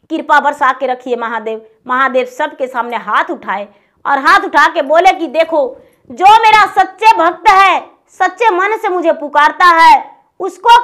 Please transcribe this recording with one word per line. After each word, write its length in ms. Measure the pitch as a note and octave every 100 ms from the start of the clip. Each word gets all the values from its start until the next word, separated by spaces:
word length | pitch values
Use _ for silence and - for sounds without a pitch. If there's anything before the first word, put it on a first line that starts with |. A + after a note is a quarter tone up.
| _
कृपा 280 | D#4 D4+ D4
बरसा 320 | C#4 C#4+ C4
के 160 | C4+ C4+
रखिए 280 | B3+ C4 A#3+
महादेव।" 500 | A3+ A3+ A3 A3 - _ B3+
महादेव 380 | B3+ C4+ B3+ B3
सबके 400 | - D4+ D4 B3+
सामने 300 | B3+ A#3+ A#3
हाथ 320 | G3+ A#3+ E4
उठाए 380 | E4+ G#3+ G3 G#3 _ _ _ -
और 140 | C#4
हाथ 200 | C#4+ G4
उठा 280 | G4 D4 D#4
के 140 | E4
बोले 300 | C#4 D#4+ F#4
कि 160 | F#4 D#4+
देखो, 340 | D4+ D#4+ D#4+ B3+ - _ _ -
जो 160 | A#3+ F#4+ A4+
मेरा 240 | A4 G#4+ G4
सच्चे 400 | G4+ F#4+ - A4
भक्त 360 | E4 E4 E4+ A4
है, 300 | F#4+ G4 D4+ - _ _ -
सच्चे 300 | F#4 F4+ A4+
मन 260 | F4+ G4+ G#4+
से 120 | G#4+
मुझे 220 | F4+ E4
पुकारता 520 | D4 D4 D4 D4+ D#4+ F4+ E4
है, 180 | E4 C4+ - _ _ -
उसको 380 | F#4 F4+ A4+ A#4+